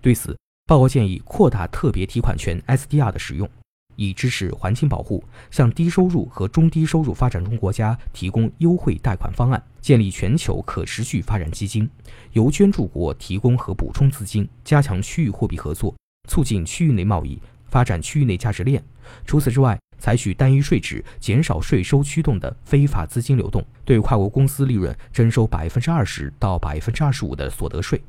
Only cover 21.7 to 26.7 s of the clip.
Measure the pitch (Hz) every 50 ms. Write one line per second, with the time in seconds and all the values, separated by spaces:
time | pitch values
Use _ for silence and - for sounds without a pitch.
21.7 | 147 95 90 - - 139 143 143 - 160 151 156 120 90 - 64 - - - -
22.7 | - 143 143 143 143 107 80 - - 120 117 - 135 123 - - - 104 - -
23.7 | - - - - 131 110 110 - 131 107 95 101 - 135 135 135 - - 139 131
24.7 | 123 101 90 69 - - - - - - 117 113 113 - 110 107 - 82 78 82
25.7 | - 123 120 165 170 160 104 - - - 71 69 71 - - 98 92 87 - 82